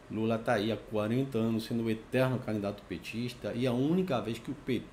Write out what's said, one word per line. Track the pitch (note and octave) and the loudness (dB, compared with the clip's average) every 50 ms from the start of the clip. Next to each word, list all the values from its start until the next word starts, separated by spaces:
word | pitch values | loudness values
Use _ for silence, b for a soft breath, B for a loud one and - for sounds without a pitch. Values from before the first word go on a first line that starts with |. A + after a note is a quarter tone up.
| - - | -14 -8
Lula | - G#2 A2 A2 A2+ A2 | -4 0 2 2 2 2
tá | A2+ - B2 | 2 2 2
aí | G#2+ G2 A2 | 2 2 2
há | G#2+ G2+ | 0 -2
quarenta | - - A2+ G#2 G#2 G#2+ A2+ B2+ C3+ C#3 C3+ A2+ | -4 -4 -2 0 2 2 2 2 2 2 2 2
anos | A2+ A2+ A2+ A2 A2 | 2 2 2 0 0
sendo | - A#2+ A#2 A2+ | 0 -2 0 0
o | A2+ | 0
eterno | A2 A2 - - - B2+ C3 C3 B2+ A#2 | 0 -2 -4 -2 0 2 2 4 2 0
candidato | B2 - G#2+ G#2+ G2+ G2+ G2+ - - | -2 -2 -2 0 0 -2 -4 -4 -8
petista, | - F#2 E2+ - - - A2+ A#2+ B2 - - - - - | -8 -8 -8 -6 -6 -4 -4 -4 -4 -6 -6 -6 -4 -2
e | A#2 B2 | 0 0
a | B2+ | 2
única | A#2 B2 C3 D3 E3 F#3 F#3 F#3 C#3+ A#2 | 2 2 4 4 4 4 2 2 0 0
vez | G2+ A2 A#2 - | 0 -2 -4 -4
que | - - | -4 -8
o | C#3 | -8
P | - - - B2+ G2+ - - | -6 -2 0 0 0 -2 -4